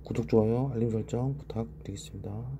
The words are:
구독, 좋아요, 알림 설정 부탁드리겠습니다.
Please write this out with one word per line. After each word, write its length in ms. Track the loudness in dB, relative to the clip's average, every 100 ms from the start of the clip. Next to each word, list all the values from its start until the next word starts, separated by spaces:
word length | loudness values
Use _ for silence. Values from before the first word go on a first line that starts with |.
구독, 240 | -2 -2 6
좋아요, 420 | 6 6 2 0
알림 180 | 0 2
설정 460 | 0 0 0 0 -2
부탁드리겠습니다. 920 | -4 -4 -4 -8 -10 -10 -10 -8 -6 -6 -6